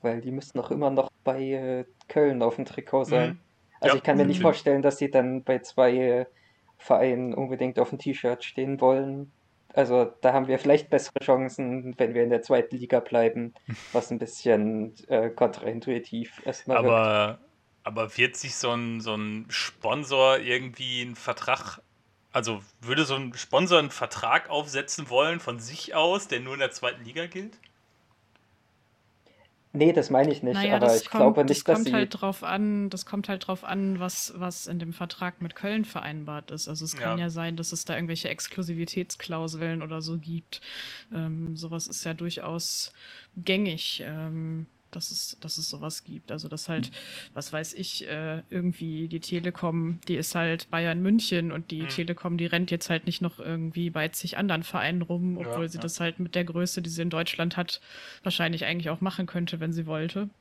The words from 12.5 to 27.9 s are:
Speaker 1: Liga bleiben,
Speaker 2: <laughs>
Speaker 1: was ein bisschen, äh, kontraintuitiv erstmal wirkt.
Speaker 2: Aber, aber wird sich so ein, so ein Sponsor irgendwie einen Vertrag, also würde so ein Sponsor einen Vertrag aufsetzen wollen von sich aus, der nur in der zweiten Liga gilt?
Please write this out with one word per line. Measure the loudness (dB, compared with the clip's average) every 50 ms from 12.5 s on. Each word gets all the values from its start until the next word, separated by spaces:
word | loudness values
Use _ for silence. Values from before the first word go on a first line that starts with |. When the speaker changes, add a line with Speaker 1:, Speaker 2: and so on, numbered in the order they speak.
| 4 4 4 2 -4
Speaker 1:
Liga | -8 -2 2 2 2
bleiben, | 2 4 2 4 4 4 4 0 -6 -6 _ -14 _ -12
Speaker 2:
<laughs> | -12 -12 -12 0 0
Speaker 1:
was | 0 0 0
ein | -4 -4
bisschen, | -4 -6 -8 -2 4 4 6 6 6 2 0 -2 -4 -6 -8 -16 -4 0
äh, | 2 2 2 2
kontraintuitiv | 2 2 2 2 2 -2 -6 -4 -4 -4 -4 -2 -2 -2 -4 -6 -8 -8 -8 -8 -12 -10 -8
erstmal | -8 -8 -8 -2 0 2 4 6
wirkt. |
Speaker 2:
Aber, | 6 6 6 6 4 4 4 4 2 0 -6 -14 _ _ _ _ _ _ _ _
aber | -8 -4 -4 -4 -4 2
wird | 2 2 2 2
sich | -4 -10 -8 -8
so | -4 -2 0
ein, | 0 0 -2 -4 -6 -6 -4
so | -4 -4
ein | -4 -4 -4 -6 -8 -10 -6
Sponsor | -4 -4 -4 -4 -8 _ -2 -2 -2 -2 -2 0 4 6 8 8 6 4
irgendwie | 2 0 -2 -2 -2 -6 -12 -12 -10 -8 -6 -6 -6
einen | -8 -10
Vertrag, | -10 -6 -6 -6 -4 0 -2 -2 -2 -2 -12 -14 -16 _ _ _ _ _ _ _ _ _ _ -4
also | -2 -2 -2 -4 -6 -8 -16 _ _
würde | -6 -2 0 0 2
so | 0 0
ein | -4 -4 -8 -10
Sponsor | -12 -10 0 2 2 4 6 6 4
einen | 4 4
Vertrag | -4 -6 -6 -6 -6 -6 0 2 2 2 2 0
aufsetzen | -4 -4 -4 -2 -4 -6 -4 -4 -8 -8 -8 0
wollen | 2 4 4 4 2 -4
von | -6 -8 -8 -8
sich | -10 -12 -12 -12 -12 -4 0
aus, | 2 4 4 2 0 -2
der | -4 -6 -6
nur | -4 -6 -4
in | -2
der | -2 -2
zweiten | -2 -4 -4 -4 -4 -6 -14
Liga | -12 -10 -10 -10
gilt? | -8 -8 -12 -12 -12 -16 _ _ _ _ _ _ _